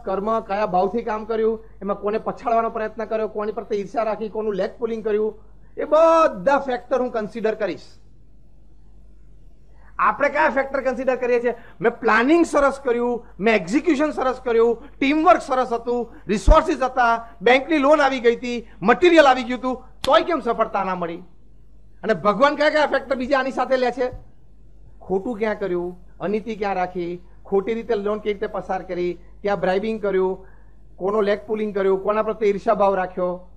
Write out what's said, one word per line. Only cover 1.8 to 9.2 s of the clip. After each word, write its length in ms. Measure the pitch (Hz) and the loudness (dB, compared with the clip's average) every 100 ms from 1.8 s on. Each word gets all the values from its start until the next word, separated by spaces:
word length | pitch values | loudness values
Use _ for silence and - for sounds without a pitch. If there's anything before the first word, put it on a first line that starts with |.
એમાં 200 | 196 196 | -8 -4
કોને 160 | 208 214 | -4 -4
પછાડવાનો 520 | 208 180 254 226 226 | -4 -6 0 0 0
પ્રયત્ન 360 | 226 214 226 214 | -4 -6 -8 -6
કર્યો, 220 | 220 214 | -4 -4
કોની 240 | 214 208 | -4 -6
પ્રત્યે 280 | 220 202 208 | -8 -6 -6
ઈર્ષ્યા 240 | 190 240 | -4 -4
રાખી, 260 | 220 202 220 | -2 -4 -6
કોનું 240 | 220 214 | -4 -4
leg 240 | 190 208 - | -2 -4 -4
pulling 260 | 226 226 | -6 -4
કર્યું, 360 | 214 214 214 - - - - - | -2 -2 -2 -6 -16 -20 -14 -8
એ 60 | |
બધા 760 | 285 302 330 330 311 220 190 277 | 0 4 6 6 2 0 0 0
factor 420 | 269 240 - 262 | 0 -6 -2 -2
હું 100 | 247 | -2
consider 440 | 226 208 233 214 214 | -4 -6 -4 -4 -2
કરીશ. 260 | 196 147 - - - - - - - - - - - - - - | -4 -6 -14 -20 -20 -20 -20 -20 -20 -20 -20 -20 -20 -20 -20 -20